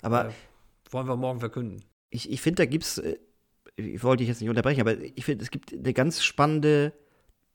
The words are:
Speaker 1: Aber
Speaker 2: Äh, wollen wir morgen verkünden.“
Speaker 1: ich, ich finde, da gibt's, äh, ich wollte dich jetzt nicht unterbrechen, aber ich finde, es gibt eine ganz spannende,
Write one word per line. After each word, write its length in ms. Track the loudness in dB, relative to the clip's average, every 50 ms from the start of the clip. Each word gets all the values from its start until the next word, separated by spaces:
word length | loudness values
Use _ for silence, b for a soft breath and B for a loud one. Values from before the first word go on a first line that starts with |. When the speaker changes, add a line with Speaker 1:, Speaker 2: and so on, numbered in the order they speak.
Speaker 1:
Aber 260 | -2 2 2 2 2 0
Speaker 2:
Äh, 40 | -4 b b b b b b b b _ _ -10
wollen 160 | -8 -6 -4 -4
wir 80 | -2
morgen 240 | -2 -2 -2 -2 -4
verkünden.“ 440 | -4 -6 -4 -6 -6 -6 -8 -12 -16 -20 _ _ _ _
Speaker 1:
ich, 200 | -10 -8 -6 -6
ich 120 | -6 0
finde, 220 | 0 2 4 4 2
da 20 |
gibt's, 320 | 2 2 -2 -2 -4 -6 -4
äh, 200 | -4 -6 -6 -6 -10 _ _ _ _ _ _ _ _ -16 _ -10
ich 260 | -8 -8 -8 -2 2
wollte 180 | 2 2 4
dich 60 | 2 0
jetzt 140 | -2 -2
nicht 80 | -4 -2
unterbrechen, 320 | 0 2 2 2 2 2
aber 180 | 2 2 2 0
ich 240 | -4 -8 -12 -8 -4
finde, 220 | -4 -4 -4 -4
es 60 | -8
gibt 200 | -10 -12 -12 -12 -12
eine 200 | -4 -4 0 2
ganz 300 | 2 2 2 2 0 0
spannende, 680 | 0 2 2 2 4 4 4 4 4 4 4 4 0 -2 -8 _ _ _ _ _ _ _ _ _ _ _